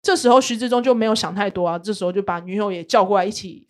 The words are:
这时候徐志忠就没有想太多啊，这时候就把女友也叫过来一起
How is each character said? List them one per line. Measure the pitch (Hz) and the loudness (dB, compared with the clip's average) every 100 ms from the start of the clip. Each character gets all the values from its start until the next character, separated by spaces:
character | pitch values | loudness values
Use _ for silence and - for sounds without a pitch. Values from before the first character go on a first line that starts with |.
这 | - | 0
时 | 359 240 | 2 6
候 | 254 | 4
徐 | 262 233 | 4 -4
志 | 247 | 0
忠 | 247 | 0
就 | 254 | 2
没 | 240 220 | 2 2
有 | |
想 | 220 165 | 0 -2
太 | 185 202 | -4 -4
多 | 185 175 | -2 -4
啊， | 170 | -4
这 | 185 | -6
时 | 202 | -4
候 | 180 | -2
就 | 185 | -2
把 | 196 175 | -4 -6
女 | 180 196 | -6 -4
友 | 208 | -4
也 | 175 | -6
叫 | 165 226 | 0 2
过 | 190 202 | 4 2
来 | |
一 | 185 | 0
起 | 214 190 - | -6 -14 -18